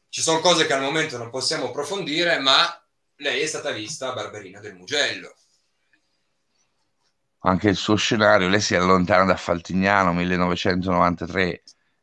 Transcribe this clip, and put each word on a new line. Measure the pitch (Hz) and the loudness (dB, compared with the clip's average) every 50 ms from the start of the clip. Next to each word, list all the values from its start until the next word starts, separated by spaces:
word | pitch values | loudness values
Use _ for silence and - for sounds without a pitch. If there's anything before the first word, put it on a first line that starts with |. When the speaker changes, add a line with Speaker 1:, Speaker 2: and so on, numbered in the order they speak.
| _ _ | _ _
Speaker 1:
Ci | - - | -8 -4
sono | - 160 160 160 | 0 0 0 2
cose | 156 180 170 160 156 | 4 4 4 4 2
che | 139 139 | 0 0
al | 135 135 | -2 -2
momento | 139 156 160 156 151 131 | -2 -2 -2 -4 -4 -6
non | 117 117 113 | -10 -12 -8
possiamo | 120 131 123 - 160 147 135 120 | -8 -6 -4 -4 -4 -4 -4 -6
approfondire, | - 143 147 143 196 196 170 139 147 165 175 175 160 139 | -6 -6 -8 -6 -6 -6 -6 -4 -2 -2 0 0 0 0
ma | 135 135 135 156 170 165 - - _ _ _ _ _ _ _ - | 2 2 4 4 2 0 -2 -10 _ _ _ _ _ _ _ -8
lei | 143 139 123 131 | -6 -4 -2 -2
è | 156 | -4
stata | - - 143 143 143 | -4 -6 -6 -6 -6
vista | 123 110 107 - - - 131 127 | -8 -8 -8 -10 -10 -8 -8 -8
a | - | -8
Barberino | 107 101 - 107 104 98 90 92 104 | -8 -10 -10 -12 -14 -16 -16 -18 -18
del | 104 101 95 | -18 -18 -18
Mugello. | 90 92 92 135 135 135 117 104 95 85 78 - _ _ _ _ _ _ _ _ _ _ _ _ _ _ _ _ _ _ _ _ _ _ _ _ _ _ _ _ _ _ _ _ _ _ _ _ _ _ _ _ _ - | -18 -12 -6 -2 -2 -2 -2 -4 -8 -12 -16 -20 _ _ _ _ _ _ _ _ _ _ _ _ _ _ _ _ _ _ _ _ _ _ _ _ _ _ _ _ _ _ _ _ _ _ _ _ _ _ _ _ _ 0
Speaker 2:
Anche | 90 95 87 98 104 | 0 0 2 2 0
il | 92 | 0
suo | - - - 107 | 0 0 0 0
scenario, | 98 - - 123 107 110 104 107 101 92 90 | 0 2 0 2 4 6 6 6 6 4 4
lei | 98 104 | 2 0
si | 98 - 107 | 0 2 0
allontana | 87 90 92 92 92 87 87 98 90 95 | 2 4 4 4 4 4 4 4 4 4
da | 95 90 | 4 2
Faltignano, | - - - 87 87 - - 85 95 95 98 101 98 95 90 85 | 0 0 -4 -4 -4 -4 -4 -2 0 2 2 4 4 2 2 0
millenovecentonovantatré. | 87 87 90 90 90 90 90 87 87 - 101 90 92 87 95 90 87 90 87 87 85 82 85 85 95 92 87 76 - _ - - _ _ _ _ _ | 0 0 0 0 0 0 0 -2 -2 0 0 0 0 0 0 2 2 2 2 0 -2 -6 -6 -2 -2 -2 -2 -4 -8 _ -20 -20 _ _ _ _ _